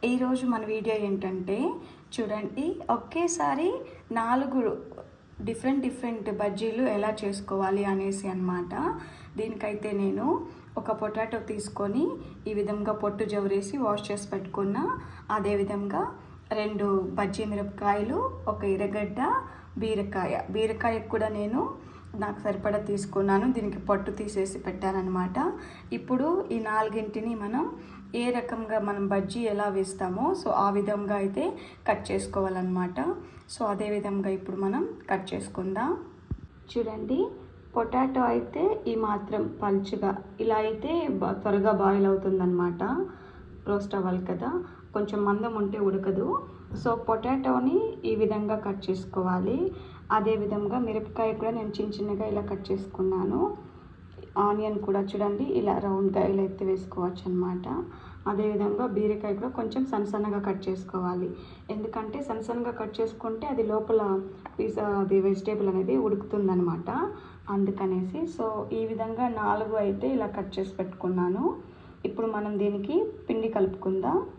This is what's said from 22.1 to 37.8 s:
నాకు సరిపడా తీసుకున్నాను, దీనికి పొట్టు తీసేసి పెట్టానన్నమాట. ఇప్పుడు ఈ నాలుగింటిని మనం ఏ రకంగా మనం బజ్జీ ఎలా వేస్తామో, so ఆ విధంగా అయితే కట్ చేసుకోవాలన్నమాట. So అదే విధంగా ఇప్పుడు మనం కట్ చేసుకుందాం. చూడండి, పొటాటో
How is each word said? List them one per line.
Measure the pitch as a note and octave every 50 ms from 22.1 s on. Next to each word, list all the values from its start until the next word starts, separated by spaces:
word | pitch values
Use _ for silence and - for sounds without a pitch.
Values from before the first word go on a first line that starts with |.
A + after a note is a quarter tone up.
| - G#3+ G3+
నాకు | G#3 G#3 - -
సరిపడా | G#3 G3 - - G#3+ G#3 G#3 G#3 G#3
తీసుకున్నాను, | G3+ G3 G3 - - G3 G3 G3 G3 G3 A3 B3+ B3+
దీనికి | A#3 G#3 G3+ - - - -
పొట్టు | G3+ F#3+ G3 - G3+ -
తీసేసి | G#3+ G#3 - G3+ F#3+ F#3+ G3 - -
పెట్టానన్నమాట. | F#3 F3+ F#3 G3 F#3+ F#3+ F#3+ F#3 F#3 F#3 F#3 F#3 F3+ F#3 B3 C#4+ F4 - - - - - - - - - -
ఇప్పుడు | C4 - B3+ B3+ C4+ D#4 F4 F#4+ F#4+ - -
ఈ | A3+ A3 G#3+
నాలుగింటిని | G#3+ A3 A3 G#3+ G3+ A3+ G#3+ G#3 - A3 G#3+ A#3 A#3 A3
మనం | G3+ G3+ A3 C4 E4+ A4+ - - - - - - - - - A#3
ఏ | A#3+ B3 A#3+ A#3+
రకంగా | A3+ - - A3 A3+ G#3+ A3 A3 G3+ G3+
మనం | G3+ G3+ G3 G3 G3+
బజ్జీ | G3 F#3+ G3 - A#3+ A#3+ A3 G3+
ఎలా | G3+ G#3 G#3 G3 G3
వేస్తామో, | F#3+ F#3+ - - G3 F#3 F3+ G3 B3 D#4+ F#4+ -
so | - - - - G3
ఆ | G3+ G3+ G3+
విధంగా | G3 G3+ G#3 G#3 G3+ G3 G#3 G3+ G3
అయితే | G3 G3 B3+ C#4 F#4 - - - - - - - -
కట్ | G#3+ G3+ - -
చేసుకోవాలన్నమాట. | G3 G3 G3 - - G3 F#3+ F#3+ F#3 F#3 F#3 F#3 F#3 F#3 F#3 F3+ F3+ - C4 E4 G4 - - - - - - - -
So | - B3 G#3
అదే | G3+ G3 G#3 G#3 G#3
విధంగా | G#3 G3+ G3+ G3 G3+ F#3+ G3 F#3+ F#3+
ఇప్పుడు | F#3+ - F#3+ F#3 G3
మనం | F#3+ G#3+ C4+ F4+ A4+ - - - -
కట్ | G3 F#3+ F#3+ -
చేసుకుందాం. | - F3+ G3 - - - F#3 F#3+ F#3+ G3+ A#3 D4 F4 - - - - - - - - - - - - - - - -
చూడండి, | B3 A#3 A3 A3 A3 A3 G#3+ C4 D4+ G4 - - - - - - - - - -
పొటాటో | A#3